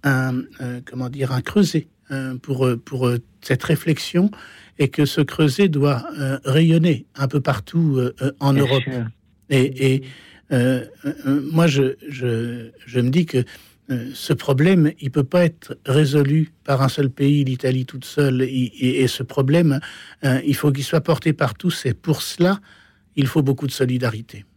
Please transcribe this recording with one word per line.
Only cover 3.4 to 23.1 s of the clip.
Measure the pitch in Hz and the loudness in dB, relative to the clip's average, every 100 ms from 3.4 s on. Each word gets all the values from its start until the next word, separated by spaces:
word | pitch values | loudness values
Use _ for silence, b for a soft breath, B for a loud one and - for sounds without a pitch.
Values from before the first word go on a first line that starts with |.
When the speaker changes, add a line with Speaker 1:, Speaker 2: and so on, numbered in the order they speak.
Speaker 1:
cette | - 127 | -4 -4
réflexion, | - 160 - 151 - 175 202 B B B B _ | 0 -2 0 -4 0 0 0 B B B B _
et | 139 | -2
que | - 143 | 0 0
ce | - | 0
creuset | 147 - 151 131 202 | -2 2 2 4 2
doit, | 151 143 127 - - | 4 2 0 -4 -6
euh, | 135 135 | -4 -4
rayonner | - 139 165 165 170 131 - - | 0 4 6 4 4 0 -4 -6
un | 139 | -2
peu | 147 | -2
partout, | 131 131 - 170 160 135 | 0 -4 -2 0 2 2
euh, | 123 - | -2 -2
euh, | 131 - | -6 -2
en | 139 | 0
Speaker 2:
Bien | 139 | 2
Speaker 1:
Europe. | 139 131 | 2 0
Speaker 2:
sûr. | 127 127 113 - _ _ _ | 0 -6 -8 -10 _ _ _
Speaker 1:
Et, | 139 127 131 135 | 0 0 0 0
et, | 135 135 B B B _ | 0 -2 B B B _
euh, | 131 123 127 120 - 139 | 0 2 0 -4 -10 -10
euh, | 151 135 143 139 | -6 -2 -2 0
moi, | 165 170 | 2 4
je, | 139 131 131 - | 4 0 -2 -12
je, | 135 123 113 120 120 113 - - | -6 -4 -2 -4 -8 -14 -20 -6
je | 123 | -2
me | 120 | 2
dis | 143 165 | 2 2
que, | 131 117 B B B - | 0 -2 B B B -8
euh, | 127 117 | -8 -8
ce | - - | -14 -4
problème, | - - 135 165 190 151 - | -4 0 2 4 4 4 0
il | 139 | -6
peut | 147 131 | -2 0
pas | 180 170 | 2 2
être | 165 - - - | 0 -18 -14 0
résolu | 135 151 147 139 156 156 _ - | 2 4 2 2 2 0 _ -4
par | 135 | 0
un | 135 | 0
seul | - 139 | 0 -2
pays, | - 139 147 135 | 2 2 2 0
l'Italie | 127 131 131 127 | -2 -2 -2 -4
toute | 135 - | -10 -8
seule. | - 143 127 131 | 0 0 2 0
Il, | 131 123 - | -2 -4 -2
et, | 127 135 | -2 2
et | 131 | 0
ce | - | 0
problème, | 127 - 135 160 165 139 B B B B | -6 -2 2 4 4 0 B B B B
euh, | 135 131 285 | -2 0 0
il | 135 | 0
faut | 151 | 0
qu'il | 135 139 | 0 -2
soit | 165 | -2
porté | - 160 165 | 0 0 0
par | 151 139 - | -2 -2 -2
tous. | 180 - 131 | -4 -2 -4
Et | |
pour | - - 151 | -4 -2 -2
cela, | - - 175 202 b b b b b | -2 0 0 0 b b b b b